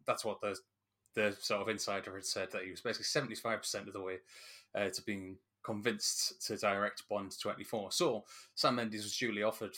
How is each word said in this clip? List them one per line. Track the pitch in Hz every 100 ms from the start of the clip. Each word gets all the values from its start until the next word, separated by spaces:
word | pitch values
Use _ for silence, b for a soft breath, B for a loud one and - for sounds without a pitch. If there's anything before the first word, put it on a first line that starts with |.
| -
that's | 117
what | 110 95
the, | 104 92 - _ _ _ _
the | 113 104 98
sort | - 101
of | 98
insider | 101 - 98 95
had | 98 -
said, | 104 95
that | 101
he | 92
was | 85
basically | 117 104
seventy-five | 98 151 123 104 117 107
percent | - 101 101
of |
the | 98
way, | 95 92 B B B B B
uh, | 101 98
to | -
being | - 98 95 92 _ _
convinced | - 104 117 104 - - - - -
to | 104
direct | 104 98 101 - -
Bond | 104 95 -
twenty-four. | 104 - - 113 95
So | - 170 107 B B B
Sam | - 143
Mendes | 120 113 107
was | 104 -
duly | 117 104
offered | 107 - 101